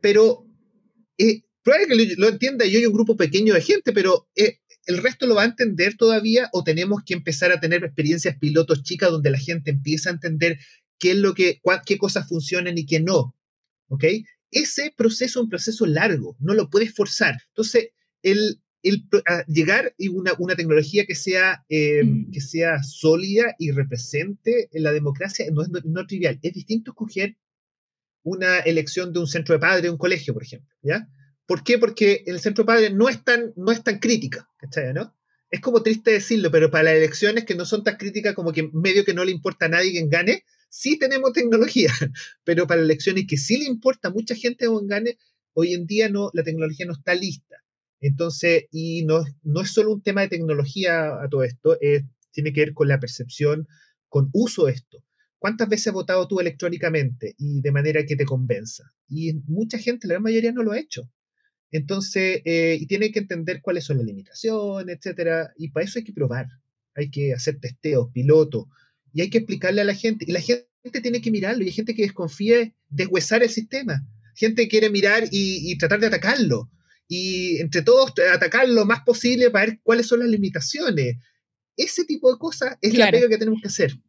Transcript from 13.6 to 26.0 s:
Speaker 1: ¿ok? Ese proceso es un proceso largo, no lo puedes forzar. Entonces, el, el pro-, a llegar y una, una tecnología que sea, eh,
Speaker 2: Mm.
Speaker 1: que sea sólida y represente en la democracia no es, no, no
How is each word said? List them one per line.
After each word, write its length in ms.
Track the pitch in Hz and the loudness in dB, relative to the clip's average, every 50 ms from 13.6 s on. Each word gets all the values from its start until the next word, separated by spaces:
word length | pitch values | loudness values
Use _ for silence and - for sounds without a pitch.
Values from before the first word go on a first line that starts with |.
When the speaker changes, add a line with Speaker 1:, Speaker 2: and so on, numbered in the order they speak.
| _ _ _ _ _ | _ _ _ _ _
Speaker 1:
¿ok? 160 | _ 135 139 147 160 196 226 220 _ _ _ _ _ | _ -4 0 2 2 2 0 -6 _ _ _ _ _
Ese 400 | - 269 302 - - - 285 302 _ | -2 -2 -2 -2 -4 -6 -6 -6 _
proceso 420 | - 220 226 220 - 254 240 - 254 | 2 2 2 2 0 -4 -2 -2 -4
es 40 | 240 | -4
un 60 | 220 | -2
proceso 360 | 185 170 - 220 220 - 226 | -4 -6 -4 -6 -2 0 0
largo, 500 | 170 147 160 196 220 175 139 104 110 - _ | 0 2 2 2 0 0 -2 -4 -8 -8 _
no 160 | 135 175 208 | -2 0 2
lo 160 | 220 180 143 | 2 0 2
puedes 200 | - 208 226 220 - | 2 2 2 2 0
forzar. 440 | - 202 - - - 208 156 131 135 _ _ | -4 -4 -2 0 0 0 0 0 -4 _ _
Entonces, 400 | _ - 220 - - 233 220 - _ _ _ _ _ _ - | _ -4 -4 2 2 2 2 2 _ _ _ _ _ _ 0
el, 380 | 190 202 208 214 214 220 _ _ _ _ _ - | 2 2 2 2 0 -2 _ _ _ _ _ 0
el 240 | 190 202 208 - | 0 0 0 0
pro-, 140 | _ - 202 - | _ 0 2 2
a 180 | 175 175 170 - | 2 -2 -2 -2
llegar 480 | 160 151 165 156 165 202 240 - - _ | 0 0 2 2 2 2 0 0 -2 _
y 100 | - 190 | -4 -6
una, 260 | 196 175 190 180 185 165 - | -4 -4 -2 -2 -2 -2 -2
una 160 | 175 180 185 | -2 -2 -2
tecnología 500 | 180 165 160 151 156 147 147 - 202 202 | -2 2 4 4 4 4 2 0 0 0
que 100 | - 175 | 0 -6
sea, 480 | - - 196 185 185 185 190 180 - _ _ | -6 -4 -2 0 2 2 2 0 -2 _ _
eh, 320 | 156 156 151 147 147 147 143 | 0 0 2 2 4 4 4
Speaker 2:
Mm. 280 | 143 139 139 - - | 4 2 0 -2 -6
Speaker 1:
que 100 | - 139 | -8 -10
sea 400 | 139 - - 160 165 165 160 143 | -10 -6 -2 0 0 0 0 -2
sólida 720 | 135 135 - - - 156 160 170 190 196 202 220 240 226 - _ | -4 -8 -10 0 2 4 4 4 2 0 2 2 2 2 -2 _
y 100 | 165 147 | -4 -2
represente 1000 | 139 139 135 139 123 120 123 - - 143 165 196 202 - _ 220 240 240 202 _ | -2 -2 -2 -4 -6 -10 -10 -6 -6 -6 -6 -6 -8 -4 _ 0 0 0 -2 _
en 120 | - 160 156 | -6 -2 0
la 80 | 151 | 0
democracia 540 | 151 151 147 143 139 139 185 196 196 - - 151 156 | 0 0 -2 -4 -4 -4 -8 -8 -6 -6 -4 -2 -2
no 80 | 147 | -2
es, 80 | 165 175 | -2 -4
no, 100 | 175 175 151 | -6 -6 -6
no 220 | 160 160 180 | -4 -6 -6